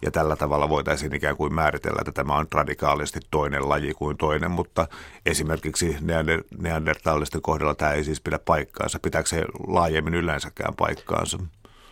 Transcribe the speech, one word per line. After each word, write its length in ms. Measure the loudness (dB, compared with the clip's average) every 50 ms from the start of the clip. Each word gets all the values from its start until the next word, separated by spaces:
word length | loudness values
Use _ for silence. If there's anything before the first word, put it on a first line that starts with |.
ja 80 | -6 -2
tällä 260 | 0 2 2 2 2
tavalla 320 | 2 2 2 2 2 4 4
voitaisiin 460 | 2 2 2 0 0 0 -2 -2 -2
ikään 220 | 0 0 0 0
kuin 180 | 0 0 0 2
määritellä, 440 | 2 2 2 0 0 -2 -2 -2 -2
että 120 | -2 -2
tämä 240 | -2 -2 0 2 2
on 100 | 0 0 2
radikaalisti 680 | 2 2 2 2 0 0 2 2 2 2 0 -4 -6 -8 -6 -2
toinen 380 | 0 0 0 0 0 -2 0 0
laji 260 | 0 0 0 -2 -4
kuin 220 | -4 -4 -4 -2
toinen, 340 | 0 0 0 2 2 0 0
mutta 380 | 0 -2 -2 -2 0 -2 -2 -2 -4 -12 -18 -18 -18 -6 -2
esimerkiksi 720 | -2 0 0 0 0 -2 -2 -2 -4 -2 0 0 0 0 0
neander-, 440 | 0 0 2 2 2 2 2 0 -2 -6 -8 -6
neandertaalisten 840 | -4 -2 -2 0 0 0 -2 0 2 2 2 2 2 -2 -4 -2
kohdalla 320 | 0 0 0 2 2 0 2
tämä 180 | 2 2 2
ei 120 | 2 2 0
siis 160 | -2 -2 -4
pidä 180 | -4 -4 -4 -2
paikkaansa. 600 | 0 2 2 2 0 -2 -4 -4 -4 -4 -4 -4
Pitääkö 300 | -2 -2 0 0 0 0
se 160 | 0 0 -2 -2 -4 -6 -4
laajemmin 480 | 0 4 4 4 4 4 2 2 2 2
yleensäkään 600 | 2 2 0 0 -2 -4 -6 -6 -4 -4 -4 -2
paikkaansa? 640 | 0 0 -2 -2 -4 -4 -2 -2 0 0 -2 -4 -6 -8 -10 -12 -16 -20 -20 -20 -20 -20 -12